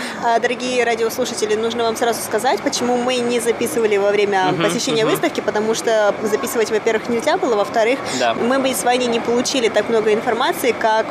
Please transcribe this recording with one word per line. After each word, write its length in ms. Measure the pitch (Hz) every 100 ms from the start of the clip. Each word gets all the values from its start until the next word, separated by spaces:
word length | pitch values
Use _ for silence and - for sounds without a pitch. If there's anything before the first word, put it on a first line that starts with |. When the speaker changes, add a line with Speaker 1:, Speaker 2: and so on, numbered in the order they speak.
| 254 -
Speaker 1:
а, 160 | 247 233
дорогие 440 | 233 233 254 254
радиослушатели, 720 | 233 226 226 220 240 226 214 214
нужно 280 | 226 233
вам 120 | 226 226
сразу 260 | 240 226
сказать, 400 | - 214 233 370
почему 360 | 285 - 247 247
мы 200 | 240 254
не 220 | 240 240
записывали 580 | 233 220 233 240 220 202
во 120 | 202
время 400 | 208 202 196 185
Speaker 2:
Мгм, 120 | 185
Speaker 1:
посещения 400 | 160 175 247 226 226
Speaker 2:
мгм. 60 |
Speaker 1:
выставки, 280 | 370 320 -
потому 340 | 220 214 214 220
что 380 | - 220 208 202
записывать, 480 | 214 208 233 240 214
во-первых, 380 | 220 220 220 214
нельзя 280 | 233 226 359
было, 180 | 339 214
во-вторых, 440 | 196 233 220 269 - 254
Speaker 2:
Да. 140 | 240
Speaker 1:
мы 260 | 113 233 262
бы 140 | 269
с 100 | 254
Ваней 240 | 240 254 247
не 120 | 233
получили 500 | 226 240 247 269 233
так 200 | 220 208
много 240 | 226 214
информации, 600 | 214 240 226 285 349 262 226
как 260 | 226 220 220